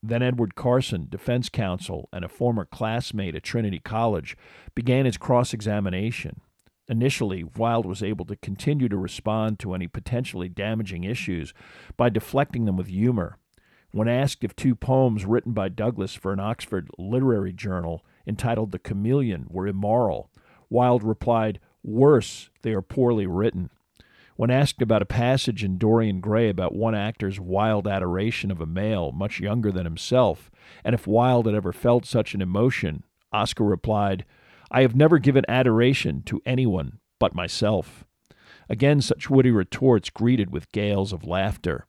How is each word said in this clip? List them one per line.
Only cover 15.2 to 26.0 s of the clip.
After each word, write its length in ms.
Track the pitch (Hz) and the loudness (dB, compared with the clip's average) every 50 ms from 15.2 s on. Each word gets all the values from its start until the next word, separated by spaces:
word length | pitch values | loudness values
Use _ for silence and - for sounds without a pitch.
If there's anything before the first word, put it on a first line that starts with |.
| 95 | 0
written 260 | 95 113 120 - 117 | 0 0 0 0 -2
by 180 | 120 107 95 95 | -4 -2 -2 -4
Douglas 440 | 90 - 104 117 123 - 95 98 - | -4 -2 -2 -2 -2 -2 -6 -6 -6
for 180 | - - 95 | -6 -6 -4
an 80 | 98 98 | -4 -2
Oxford 520 | 98 107 117 - - - - 95 80 - - - | -2 -4 -6 -6 -6 -6 -6 -6 -6 -6 -14 -14
literary 540 | 87 98 117 127 131 131 117 104 98 95 87 | -8 -4 -2 0 2 2 2 2 0 -4 -6
journal 520 | 87 - 101 92 90 85 82 82 82 _ _ _ _ _ - | -8 -6 -4 -4 -4 -4 -4 -6 -8 _ _ _ _ _ -8
entitled 440 | 113 - - 117 117 110 110 104 | -6 -4 -2 -2 0 0 -2 -4
The 60 | 90 90 | -6 -10
Chameleon 680 | _ - 107 98 101 110 131 143 139 117 95 80 64 - | _ -6 -4 -2 0 2 2 2 2 0 -2 -4 -8 -8
were 160 | 82 92 92 | -8 -6 -4
immoral, 640 | 101 98 95 98 104 110 123 123 104 76 53 - _ _ _ _ _ _ _ _ _ | -4 -4 -2 0 0 2 2 2 0 -2 -4 -8 _ _ _ _ _ _ _ _ _
Wilde 340 | - 120 123 123 123 98 101 | 0 2 4 4 4 2 2
replied, 560 | 110 110 - - - 120 113 110 107 101 - _ _ _ _ | 0 -2 -2 0 0 2 2 2 0 -4 -6 _ _ _ _
"Worse, 680 | _ - 107 113 131 143 151 120 - - - - - _ _ _ | _ -6 2 4 6 8 8 6 4 0 -10 -16 -18 _ _ _
they 100 | _ 113 110 | _ -4 -2
are 80 | 98 95 | -2 -4
poorly 420 | _ - 135 127 120 120 110 98 | _ 0 2 2 4 4 2 0
written." 460 | 92 85 90 107 117 - 90 90 - _ _ _ _ _ _ _ _ _ _ _ _ _ | -2 0 0 0 0 0 -2 -8 -8 _ _ _ _ _ _ _ _ _ _ _ _ _
When 160 | - 113 120 | -2 0 2
asked 280 | 127 131 143 143 - - | 4 4 4 2 2 -2
about 220 | 127 107 113 104 | 2 4 4 2
a 60 | 98 - | 2 2
passage 560 | - 113 120 123 131 131 - - 113 98 107 | 0 0 2 4 2 2 0 -2 -2 -2 -2
in 160 | 95 92 92 | -2 -2 2
Dorian 400 | 110 107 110 117 | 4 4 4 4